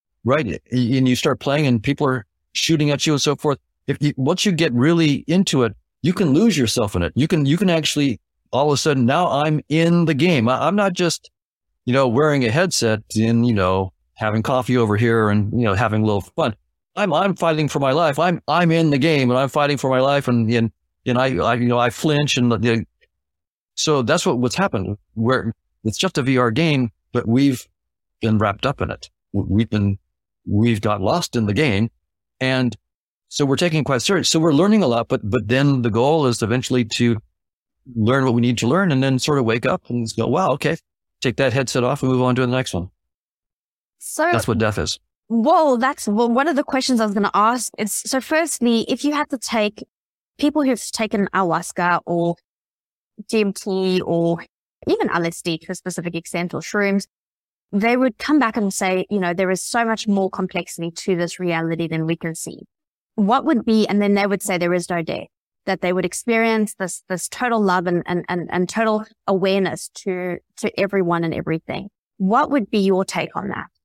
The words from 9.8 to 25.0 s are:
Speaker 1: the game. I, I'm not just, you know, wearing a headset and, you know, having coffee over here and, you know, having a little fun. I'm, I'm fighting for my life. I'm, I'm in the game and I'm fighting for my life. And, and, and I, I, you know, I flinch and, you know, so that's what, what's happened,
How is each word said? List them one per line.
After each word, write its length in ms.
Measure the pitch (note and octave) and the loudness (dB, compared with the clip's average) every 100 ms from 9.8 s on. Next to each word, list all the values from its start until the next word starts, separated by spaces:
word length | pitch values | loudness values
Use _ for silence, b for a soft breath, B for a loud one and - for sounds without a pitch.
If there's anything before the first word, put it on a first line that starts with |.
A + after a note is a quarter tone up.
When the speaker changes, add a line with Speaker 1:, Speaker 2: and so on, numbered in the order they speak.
| E3+ F3 D#3+ | 4 4 2
Speaker 1:
the 80 | |
game. 340 | C#3 F3+ D3+ A2+ | 2 2 2 2
I, 200 | B2+ C#3+ | 2 0
I'm 100 | G#3 | 0
not 160 | G3 | 0
just, 360 | F3+ E3+ - - _ _ _ _ _ | 0 -2 -2 -10 _ _ _ _ _
you 80 | - | -2
know, 160 | B2+ C3 | 2 2
wearing 380 | A#2 D3+ C#3+ A#2+ | 2 2 2 0
a 60 | |
headset 500 | C#3 F#3 - A2+ A2 - G#2+ | 0 0 0 0 -2 -2 0
and, 280 | A2+ A#2 A#2+ | 2 2 2
you 80 | |
know, 380 | G#2+ F#2 F#2+ F#2 _ _ | 2 2 0 -2 _ _
having 300 | - A2 A2 | -6 -4 -2
coffee 340 | A2 B2+ A#2+ B2 | 0 -2 0 2
over 180 | A2 G#2 | 2 2
here 340 | A#2 A2+ G#2+ | 2 2 2
and, 220 | G#2 G#2 | 2 0
you 140 | A#2+ A2+ | 0 0
know, 80 | |
having 300 | G2 A#2 G#2+ | 0 0 2
a 20 | G#2+ | 0
little 160 | G2+ | 0
fun. 340 | - - C#3 - _ _ _ - | -4 -4 -4 -4 _ _ _ -4
I'm, 160 | G3+ | -2
I'm 240 | D3+ G3 - | 0 0 0
fighting 320 | E3+ D#3 D3 | 0 0 0
for 120 | D3+ | 0
my 120 | C#3 | 0
life. 260 | C#3+ E3 C#3+ | 2 0 2
I'm, 240 | F3 D#3+ - | 0 0 -2
I'm 240 | D#3+ F3 | 0 2
in 200 | E3 D#3+ | 4 4
the 60 | C#3+ | 2
game 320 | D#3+ D3 B2+ | 2 2 2
and 80 | B2+ | 2
I'm 120 | C3+ | 0
fighting 280 | D3+ C#3+ C#3+ | 0 0 0
for 120 | C3+ | 0
my 100 | B2+ | 2
life. 300 | C3+ C#3+ C3 | 2 2 0
And, 200 | A#2+ A2 | 0 2
and, 200 | A#2 A2+ _ _ _ - | 2 0 _ _ _ -2
and 120 | B2 | 0
I, 200 | C3+ F2 | 0 0
I, 180 | A2 A#2+ | 0 0
you 120 | A#2+ | 2
know, 120 | A#2+ | 2
I 100 | A#2+ | 0
flinch 480 | - D#3 D3 D3 C3+ | 0 0 0 0 0
and, 260 | A#2+ A2+ | 2 2
you 140 | A#2+ A2+ | 2 0
know, 60 | - _ _ _ _ _ _ _ _ - | -4 _ _ _ _ _ _ _ _ -6
so 260 | - D3 | 0 0
that's 240 | A#2+ E3+ F#3 | 2 2 2
what, 140 | B2 | 0
what's 160 | A#2+ - | 0 0
happened, 420 | G3 A2 F#2 G#2 | -2 -2 -4 -8